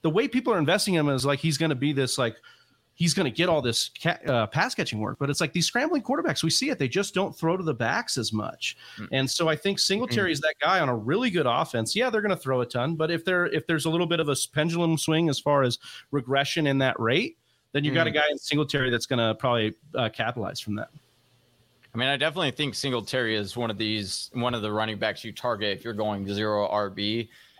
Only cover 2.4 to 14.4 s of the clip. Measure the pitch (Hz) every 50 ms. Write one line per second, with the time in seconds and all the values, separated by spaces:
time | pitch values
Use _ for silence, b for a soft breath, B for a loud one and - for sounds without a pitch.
2.4 | B B B B B B B B B _ _ - 170 170 165 196 180 131 101 -
3.4 | 170 180 165 151 135 120 113 - - - _ - - 165 170 - - 160 131 117
4.4 | 110 107 - 147 190 254 - - 160 - - 107 107 101 101 _ 143 135 143 -
5.4 | 175 139 - 175 160 - - 240 277 320 359 285 208 - 269 320 339 330 - -
6.4 | - 165 - - 254 302 262 - 143 123 - 185 202 - - 185 196 - - -
7.4 | - 160 175 185 180 160 131 113 117 113 151 214 240 - - 135 113 - 110 107
8.4 | 104 - - - - - - B B B B B 110 - 139 135 135 135 - -
9.4 | 170 160 156 156 - 196 196 - - - 190 214 247 247 233 220 196 180 156 135
10.4 | 151 156 151 _ 143 165 190 185 156 131 123 113 104 123 156 214 254 247 170 175
11.4 | 143 123 117 143 165 - - 117 113 - - 208 247 254 220 214 202 208 185 -
12.4 | - 135 131 127 120 117 - 123 120 151 170 151 156 160 170 160 165 185 185 180
13.4 | 175 - - 156 - - 165 156 135 160 160 170 175 160 170 160 160 147 139 -